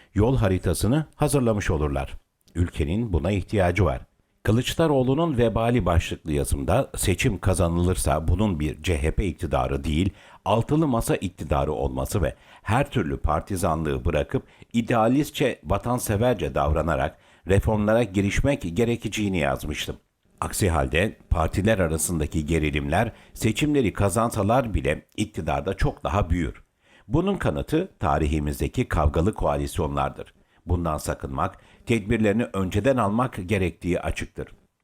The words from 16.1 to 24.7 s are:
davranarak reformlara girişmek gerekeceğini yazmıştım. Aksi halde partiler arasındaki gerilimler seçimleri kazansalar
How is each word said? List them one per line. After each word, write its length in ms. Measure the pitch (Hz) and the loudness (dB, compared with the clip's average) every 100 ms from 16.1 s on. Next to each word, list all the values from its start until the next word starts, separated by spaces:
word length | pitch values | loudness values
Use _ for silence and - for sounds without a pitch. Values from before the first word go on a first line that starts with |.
| 101 123 107 73 | 0 2 0 -2
davranarak 640 | 71 71 76 78 69 71 - _ _ - | 0 2 2 0 0 -2 -6 _ _ 0
reformlara 540 | 98 - 107 104 113 | 2 2 2 2 2
girişmek 720 | 113 95 98 - 139 143 87 85 | 2 0 0 2 0 0 -2 0
gerekeceğini 640 | 117 117 113 104 104 92 | 0 0 -4 -2 0 0
yazmıştım. 580 | 71 65 73 73 - 69 _ _ _ - | 0 -2 -4 -8 -8 -10 _ _ _ -8
Aksi 300 | - - 95 | -6 0 2
halde 460 | 82 69 73 104 - - | 2 2 0 0 -4 -4
partiler 480 | 80 80 - 98 104 | 0 0 0 2 2
arasındaki 680 | 82 80 - 85 73 82 73 | 0 0 -2 -2 -2 -2 0
gerilimler 640 | 80 76 71 71 85 113 - - | 0 0 -2 0 0 0 -6 -16
seçimleri 580 | - 113 107 151 143 107 | -4 -2 0 2 2 2
kazansalar 840 | - 101 113 117 110 101 123 120 | 2 0 2 0 0 2 2 0